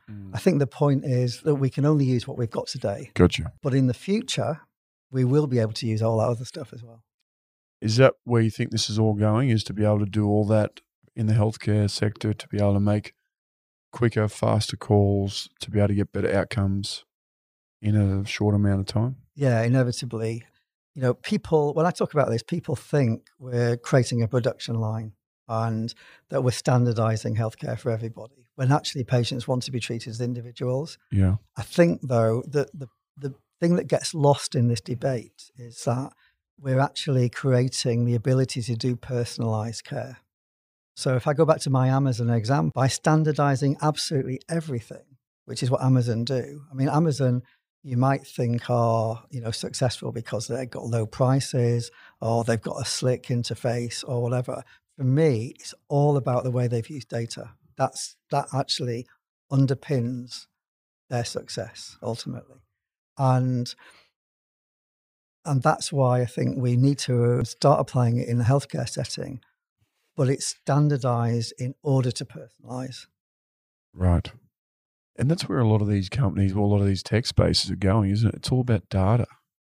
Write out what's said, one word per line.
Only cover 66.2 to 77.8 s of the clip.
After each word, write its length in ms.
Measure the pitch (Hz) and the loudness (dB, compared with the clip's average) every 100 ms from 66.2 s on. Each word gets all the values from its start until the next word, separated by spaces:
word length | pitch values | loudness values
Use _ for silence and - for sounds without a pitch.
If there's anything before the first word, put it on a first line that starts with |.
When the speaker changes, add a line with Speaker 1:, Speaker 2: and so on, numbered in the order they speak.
Speaker 2:
I 60 | 120 | 0
think 320 | - 123 - | -2 -4 -2
we 180 | 123 120 | 0 4
need 220 | 135 143 | 4 2
to 440 | - 123 120 123 | 0 2 2 2
start 360 | 127 - 143 151 | -2 2 4 4
applying 380 | 143 131 120 120 | 2 0 2 2
it 100 | - | 0
in 100 | 120 | 0
the 60 | |
healthcare 440 | 110 139 - 151 127 | 2 2 0 -6 -6
setting, 520 | - - - - - _ _ _ _ _ _ _ - | -4 -6 -6 -10 -12 _ _ _ _ _ _ _ -2
but 120 | 131 | 0
it's 180 | 139 - | 0 -4
standardized 1080 | - - 143 147 143 120 120 117 120 113 - | -6 -2 2 2 2 0 0 0 -2 -4 -8
in 160 | 127 - | -10 -6
order 280 | 151 135 127 | 0 0 0
to 140 | - | -4
personalize. 800 | 127 - 120 _ 113 123 131 123 - _ _ _ _ _ _ _ _ | -10 -14 -20 _ -14 -12 -12 -14 -20 _ _ _ _ _ _ _ _
Speaker 1:
Right. 360 | - 90 85 - - _ _ _ _ _ _ _ - | -2 2 2 0 -10 _ _ _ _ _ _ _ -2
And 100 | 131 | 0
that's 180 | 170 - | 0 -2
where 100 | 160 | 0
a 100 | 110 | 4
lot 140 | 107 | 4
of 60 | 104 | 2
these 200 | 101 92 | 0 0
companies, 460 | - 98 82 98 | 0 0 2 0
well, 120 | 98 101 | 2 2
a 0 | |
lot 140 | 104 | 4
of 60 | 101 | 2
these 160 | 95 | 0
tech 240 | - 110 - | 0 -2 0
spaces 440 | - 87 80 90 | 2 4 2 0
are 60 | |
going, 340 | 92 | 0